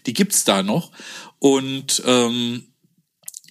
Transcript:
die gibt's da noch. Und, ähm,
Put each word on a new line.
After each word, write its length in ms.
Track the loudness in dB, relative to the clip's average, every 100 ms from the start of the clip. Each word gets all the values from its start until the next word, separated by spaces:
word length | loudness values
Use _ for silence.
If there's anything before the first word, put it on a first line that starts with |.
| -4
die 80 |
gibt's 300 | -2 0 2
da 200 | 2 2
noch. 280 | 2 -2 -4 -12 -18 -18 -20 _
Und, 600 | 4 4 0 -6 -4 -2 2
ähm, 600 | 2 2 0 -2 -6 -10 _ _ _ _ _ -18 -18 -6